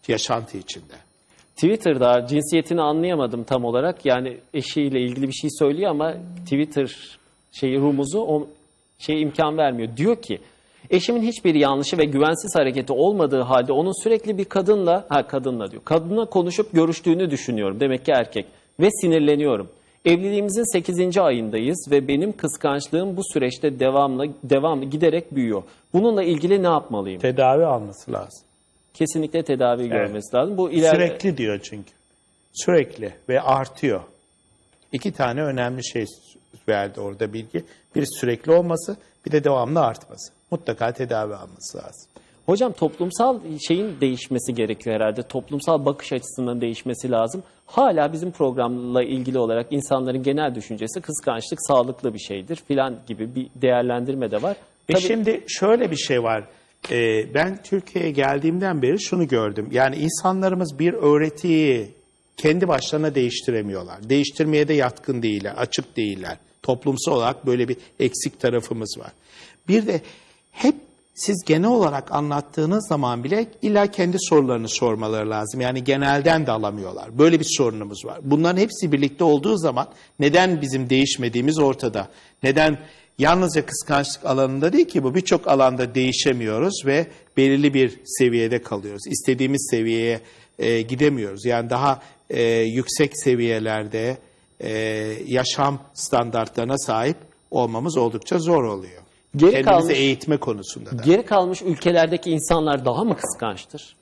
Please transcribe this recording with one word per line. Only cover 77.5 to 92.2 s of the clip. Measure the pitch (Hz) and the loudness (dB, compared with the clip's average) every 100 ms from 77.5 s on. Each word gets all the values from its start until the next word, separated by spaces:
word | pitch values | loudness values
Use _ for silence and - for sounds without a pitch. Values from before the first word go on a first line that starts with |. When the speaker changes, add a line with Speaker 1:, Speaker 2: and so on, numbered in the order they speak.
| - | 0
Speaker 1:
sorunumuz | 123 107 101 101 - | 0 0 -10 -10 -12
var. | - | -10
Bunların | 139 156 170 180 | 0 2 4 2
hepsi | 220 - 175 | 0 0 -2
birlikte | 143 143 143 | 0 0 2
olduğu | 170 147 190 214 | 4 4 4 0
zaman | 160 127 139 - - _ | 0 -2 -4 -8 -20 _
neden | 143 165 185 170 | 4 6 4 2
bizim | 143 131 123 | -2 -4 0
değişmediğimiz | 131 135 - 120 120 131 156 | 2 2 0 -2 0 0 2
ortada. | 143 131 123 104 95 - _ _ | 2 2 -2 -4 -8 -14 _ _
Neden | 131 135 156 147 - - _ - | 0 4 4 2 -8 -20 _ 0
yalnızca | 143 175 180 156 - | 2 4 2 0 -2
kıskançlık | - - 143 143 - - | -8 -2 -2 -2 -6 -2
alanında | 131 135 135 160 | 0 0 2 2
değil | 277 339 | 4 2
ki | 175 | 2
bu, | 135 156 | 0 0
birçok | 185 170 - | 2 0 2
alanda | 139 131 127 123 120 | 4 4 2 -2 0
değişemiyoruz | 127 123 147 123 110 107 170 202 139 | 0 2 0 0 0 0 -2 -2 0
ve | 139 170 - _ - | 0 0 -8 _ 2
belirli | 135 139 147 | 4 4 4
bir | 135 127 98 - | 4 2 0 -12
seviyede | - 127 117 113 120 | 2 2 4 0 -2
kalıyoruz. | - 104 101 101 - | -4 -8 -8 -12 -8
İstediğimiz | 139 - 127 135 139 - | -6 -2 0 0 0 -2
seviyeye, | 120 113 113 113 113 - - _ - | 0 0 0 0 -2 -6 -20 _ -4
e, | 117 117 | 0 0
gidemiyoruz. | 113 127 151 139 104 98 117 | -2 2 2 2 -4 -4 -2
Yani | 117 117 | -2 0
daha, | 123 139 131 - _ | 0 0 0 -6 _